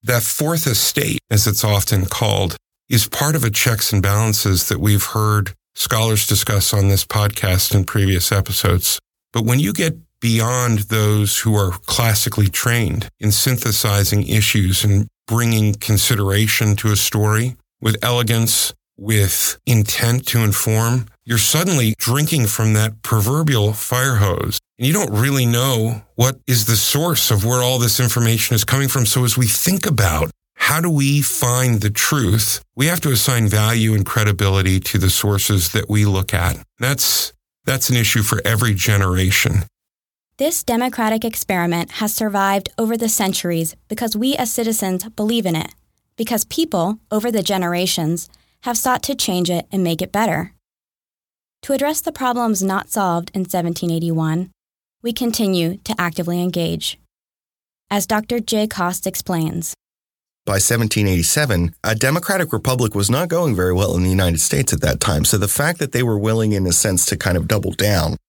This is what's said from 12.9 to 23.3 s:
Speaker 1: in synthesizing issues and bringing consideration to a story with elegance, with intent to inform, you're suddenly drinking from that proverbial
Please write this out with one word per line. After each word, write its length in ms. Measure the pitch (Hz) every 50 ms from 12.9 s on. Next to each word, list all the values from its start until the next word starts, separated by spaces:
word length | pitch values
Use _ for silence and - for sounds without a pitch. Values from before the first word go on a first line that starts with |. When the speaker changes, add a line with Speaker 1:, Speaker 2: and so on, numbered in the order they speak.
| - 117 107 - _ _
Speaker 1:
in 140 | - 107
synthesizing 960 | 101 - - 135 127 117 - 117 101 - - 110 101 101 101 - 104 104 - -
issues 560 | 104 110 107 - - 110 95 90 92 - -
and 240 | 104 101 98 107 - _ _ _
bringing 460 | - 110 117 120 117 113 110 107 104
consideration 1040 | 101 104 - - 107 98 - - 123 104 104 98 98 104 113 107 - - 117 107 104
to 160 | 101 - 110
a 40 | 107
story 600 | 98 - - - 110 104 104 107 110 117 127 120 - _ _ _ _
with 160 | - 110 107 -
elegance, 720 | - 120 120 120 120 113 120 113 113 117 - - - - - _ _ _ _ -
with 600 | 101 107 110 107 98 92 - - - - - - _
intent 640 | - 123 110 104 107 - - 117 117 117 127 -
to 180 | - - 120 113
inform, 640 | 104 101 - - 113 110 110 113 117 120 127 113 107 _ _ _
you're 140 | - 120 113
suddenly 560 | - - - 151 170 190 180 139 120 110 110
drinking 520 | _ - - 120 143 151 156 165 151 117 101
from 260 | - - 113 110 107
that 260 | 107 110 110 107 -
proverbial 720 | _ - 113 110 104 110